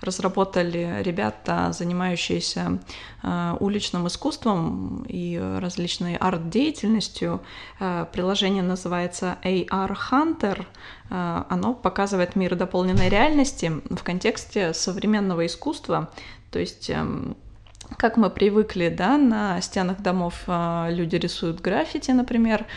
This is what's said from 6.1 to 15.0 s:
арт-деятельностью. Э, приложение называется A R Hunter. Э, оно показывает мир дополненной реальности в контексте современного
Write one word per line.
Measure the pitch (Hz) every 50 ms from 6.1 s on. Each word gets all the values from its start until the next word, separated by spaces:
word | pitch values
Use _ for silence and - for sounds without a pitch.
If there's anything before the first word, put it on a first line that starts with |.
| 170
арт-деятельностью. | - - 185 180 165 165 170 165 220 285 311 294 - - 208 220 214 190 - - - 170 170 170 185 - - - - - - - -
Э, | 196 185 175 170 170 165 -
приложение | 190 180 185 202 202 202 190 202 196
называется | 180 180 185 185 - 175 175 175 175 175 - - 196 180 180 - -
A | 185 190 185 170 -
R | 190 190 190 190 196 - - -
Hunter. | 254 277 311 330 311 320 - 202 185 - 190 - - - - - - - - -
Э, | - 180 175 175 170 175 - -
оно | 180 180 185 220 254
показывает | - - 185 185 - 196 196 208 185 180 180 -
мир | 196 185 175 180
дополненной | 175 185 185 - 180 180 185 185 185 185 185
реальности | 190 208 254 311 311 294 262 - - - - 165 156 143 - -
в | - 180 -
контексте | - 175 185 - 220 220 - - - - 214 190 165 165
современного | - - 190 180 202